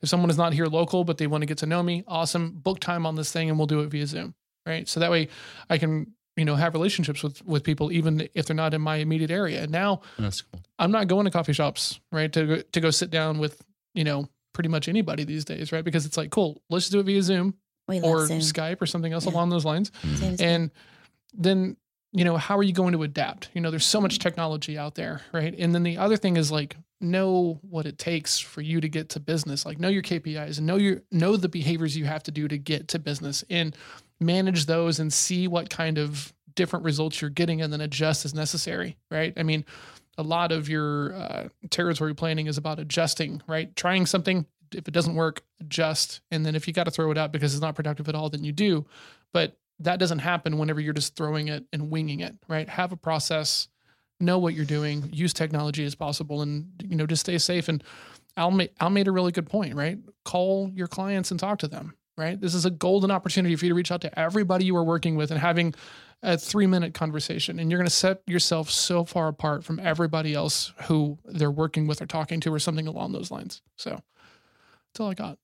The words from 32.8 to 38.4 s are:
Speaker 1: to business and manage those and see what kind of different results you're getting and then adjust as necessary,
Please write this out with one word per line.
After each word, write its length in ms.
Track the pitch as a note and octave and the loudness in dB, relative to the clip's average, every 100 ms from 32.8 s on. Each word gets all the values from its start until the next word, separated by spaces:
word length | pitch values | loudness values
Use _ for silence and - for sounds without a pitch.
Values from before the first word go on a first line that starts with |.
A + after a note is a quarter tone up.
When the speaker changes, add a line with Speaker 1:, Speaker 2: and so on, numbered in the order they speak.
| D#3 | -2
Speaker 1:
to 100 | E3+ | -6
business 460 | D3+ C#3+ D3+ C#3+ - | -4 -6 -4 -6 -2
and 240 | F3 E3 D3 - - _ _ | -2 -2 -4 -18 -20 _ _
manage 440 | E3 F3+ F#3+ F3 D3 | 2 4 4 2 2
those 340 | E3 E3+ D#3 | 2 2 2
and 120 | D#3 | 0
see 340 | D3 - F3+ F3+ | 0 0 0 2
what 220 | F3 D#3+ | 0 -2
kind 280 | - D#3+ D#3 | -4 -2 0
of 360 | D3+ D3 C#3+ _ _ D3 | -2 -4 -10 _ _ -2
different 300 | F3 F3 D#3+ | 0 0 0
results 340 | D3 D#3 - | 0 0 -2
you're 80 | D3 | -6
getting 320 | C#3 E3+ D#3+ | 0 0 0
and 100 | D#3+ | -2
then 100 | D3 | -4
adjust 420 | D3+ C3+ D#3 D3+ | -4 0 2 2
as 100 | C#3+ | -2
necessary, 600 | D3+ | -4